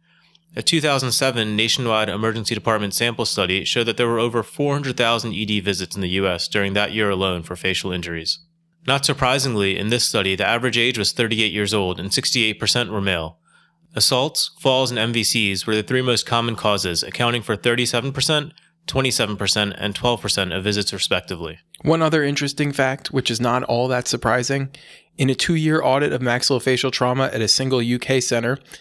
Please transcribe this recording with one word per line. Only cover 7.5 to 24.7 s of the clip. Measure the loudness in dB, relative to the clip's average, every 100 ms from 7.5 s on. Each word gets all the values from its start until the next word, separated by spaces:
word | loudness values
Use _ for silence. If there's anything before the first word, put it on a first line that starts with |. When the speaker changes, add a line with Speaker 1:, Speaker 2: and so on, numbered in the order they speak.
| -4
Speaker 1:
facial | -2 -2 -2
injuries. | -6 -6 -6 -4 -6 _ _ _ _ -2
Not | 0 0
surprisingly, | 0 2 2 0 0 0 0
in | 0
this | 0
study, | 0 0 0 0
the | 0
average | 0 0 2
age | 0 0
was | -2
thirty-eight | 0 0 2 0
years | 0 0
old | 0 0 -2
and | -4
sixty-eight | -2 0 0 0 0
percent | 0 0 0
were | -2
male. | 0 0 -2 -10 _ _ _ _ _
Assaults, | -2 2 2 0 -2 -4 0
falls, | 2 4 2
and | 0
M | 0
V | 0
Cs | 0 2 0 0 0
were | -2
the |
three | 0 0
most | 2 0 0
common | 0 0 0
causes, | 0 0 0 -2
accounting | -4 0 0 0
for | -2 0
thirty-seven | 0 0 0 -2 -2
percent, | -2 0 0 -2 -14 _ _ -4
twenty-seven | 0 0 2 0 0
percent, | 0 0 0 -2
and | -6
twelve | 0 0 0
percent | -2 -2 -2
of | -2
visits | 0 0 -2
respectively. | -2 0 -2 -2 -8 -8 -12 _ -6
Speaker 2:
One | 0 2
other | 4 2
interesting | 2 0 -4 -2 -2
fact, | 0 0 -2 -4
which | -2 -2
is | 0
not | 0 0
all | 0 0 0
that | 0 -2
surprising, | -2 2 2 0 -2 -4